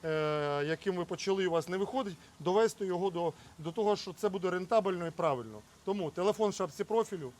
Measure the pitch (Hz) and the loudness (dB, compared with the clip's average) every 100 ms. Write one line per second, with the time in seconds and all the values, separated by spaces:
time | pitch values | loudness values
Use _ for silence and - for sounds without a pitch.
0 | 165 156 151 151 147 143 147 160 196 180 | 0 0 2 2 0 0 0 -2 -2 -2
1 | 175 180 - 190 185 165 160 185 196 262 | -2 -4 0 2 4 2 0 -2 0 -2
2 | 208 165 - - 156 196 226 - 196 175 | -2 -8 -16 -6 2 4 4 2 -2 0
3 | 190 170 170 - - - 160 170 208 202 | 0 0 -2 -4 -20 -10 -6 0 2 2
4 | 196 160 208 185 180 180 185 226 196 180 | -2 -2 -2 0 -2 -2 2 2 4 -2
5 | 170 160 170 131 110 107 - - - 202 | -4 0 0 0 -4 -14 -18 -10 -4 -2
6 | 160 156 190 208 214 - 180 - 190 220 | -4 0 0 2 0 0 -6 -4 0 0
7 | 214 185 135 | 0 -4 -8